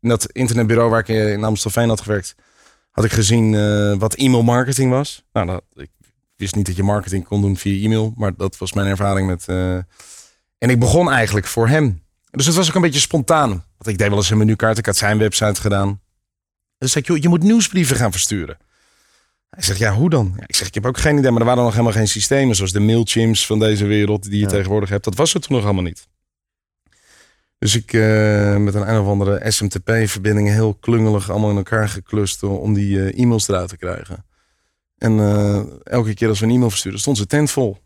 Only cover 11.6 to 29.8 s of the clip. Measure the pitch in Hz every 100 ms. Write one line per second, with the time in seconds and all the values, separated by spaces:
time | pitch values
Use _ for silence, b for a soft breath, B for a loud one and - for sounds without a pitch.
11.6 | 117 151 143 87 _ _ _ - 139 170
12.6 | 175 180 170 143 - 165 131 160 139 95
13.6 | - _ - 98 104 101 90 107 107 107
14.6 | 113 110 104 98 104 107 107 - 107 101
15.6 | 107 98 98 101 _ _ _ _ _ _
16.6 | _ _ 131 156 135 165 156 175 180 226
17.6 | 214 185 151 127 117 90 - 104 78 -
18.6 | _ _ _ _ _ _ _ _ _ -
19.6 | 127 95 110 101 165 160 101 95 - -
20.6 | 92 - 110 127 160 147 131 117 117 123
21.6 | 120 107 117 104 107 107 - 139 135 101
22.6 | 95 95 104 113 113 - 113 107 - 110
23.6 | 110 107 101 104 104 104 101 101 101 98
24.6 | 95 104 98 101 - 92 156 - - 131
25.6 | 104 98 90 87 _ _ _ _ _ _
26.6 | _ _ _ b b b b b b b
27.6 | 110 110 107 113 110 107 107 104 104 101
28.6 | 104 101 101 110 101 101 98 101 110 107
29.6 | 104 95